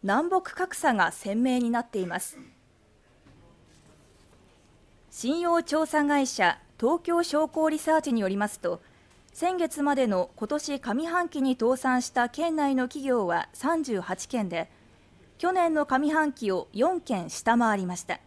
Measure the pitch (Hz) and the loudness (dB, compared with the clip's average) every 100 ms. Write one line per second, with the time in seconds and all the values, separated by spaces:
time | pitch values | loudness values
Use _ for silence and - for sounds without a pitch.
0 | 196 214 339 370 370 - 370 - 302 220 | 0 0 2 0 -2 -6 -6 0 0 2
1 | 170 - 202 208 254 254 233 233 240 214 | 0 -2 -4 0 2 2 0 -2 -4 -4
2 | 175 170 - 269 262 _ _ _ _ _ | -4 -4 -6 -8 -20 _ _ _ _ _
3 | _ _ - - - _ _ - _ - | _ _ -20 -20 -20 _ _ -20 _ -20
4 | _ _ _ - _ _ _ _ _ _ | _ _ _ -20 _ _ _ _ _ _
5 | _ - 233 330 339 339 330 302 311 311 | _ -6 -2 0 2 2 2 0 2 2
6 | 285 285 262 - 180 - - _ 226 339 | 2 2 0 2 2 0 -8 _ 0 0
7 | - 339 339 294 311 - 311 311 - 311 | 0 0 2 0 0 2 0 0 2 2
8 | 302 233 190 196 208 - 175 175 - _ | 2 0 0 0 -2 -4 -6 -6 -10 _
9 | _ _ _ - 339 370 330 - 285 277 | _ _ _ -2 -2 0 -2 0 0 2
10 | 247 190 180 - 214 294 302 277 - 226 | 2 2 -2 -4 -4 -4 -4 -6 -4 -4
11 | 330 349 339 294 262 254 226 254 262 254 | 0 -2 -2 -2 0 2 2 2 2 0
12 | 247 - 240 - 330 311 285 262 254 302 | 0 -2 -2 0 -2 0 0 0 -2 -4
13 | 269 247 185 170 - - 269 330 269 202 | 0 0 2 -2 -4 -4 -2 0 0 -4
14 | 180 185 - 247 196 175 165 - _ _ | -4 -8 -4 -4 -4 -4 -6 -12 _ _
15 | _ - - _ 359 370 339 311 294 262 | _ -20 -20 _ 0 2 2 2 2 2
16 | 294 311 302 - 214 185 - - 302 359 | 2 2 0 -2 -2 -2 -4 0 0 0
17 | - 202 165 - - 240 233 202 185 180 | -2 -4 -4 -4 2 4 4 2 -2 -6
18 | - 180 | -8 -10